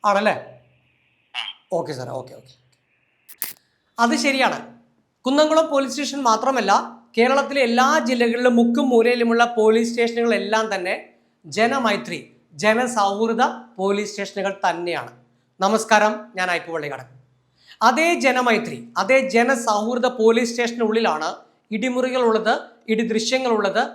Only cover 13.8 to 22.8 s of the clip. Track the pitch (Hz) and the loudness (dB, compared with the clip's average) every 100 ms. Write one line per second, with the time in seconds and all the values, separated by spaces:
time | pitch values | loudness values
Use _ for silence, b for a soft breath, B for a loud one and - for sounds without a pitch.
13.8 | 190 202 202 - 196 202 196 196 190 170 | -2 -2 -4 -8 -8 -4 -6 -2 -2 -2
14.8 | 175 156 120 - _ _ _ _ 190 220 | -4 -6 -8 -16 _ _ _ _ 0 0
15.8 | 214 214 214 220 - 185 185 170 170 165 | 4 4 4 0 -10 -6 -4 -4 -4 -8
16.8 | 147 139 131 - _ _ _ b b b | -8 -10 -14 -20 _ _ _ b b b
17.8 | 226 254 339 339 269 262 240 214 - - | 2 4 2 2 2 2 2 0 -2 -12
18.8 | - - 196 262 - 226 247 262 233 214 | -10 -6 2 2 2 2 2 0 0 -2
19.8 | 214 240 247 247 220 226 233 - 233 233 | 0 0 -2 2 2 4 0 -2 -4 -2
20.8 | 220 220 214 156 160 - - _ _ 214 | -2 0 0 -2 -6 -8 -18 _ _ -4
21.8 | 254 247 254 254 240 220 214 277 - _ | -2 -2 -2 0 0 0 0 -2 -4 _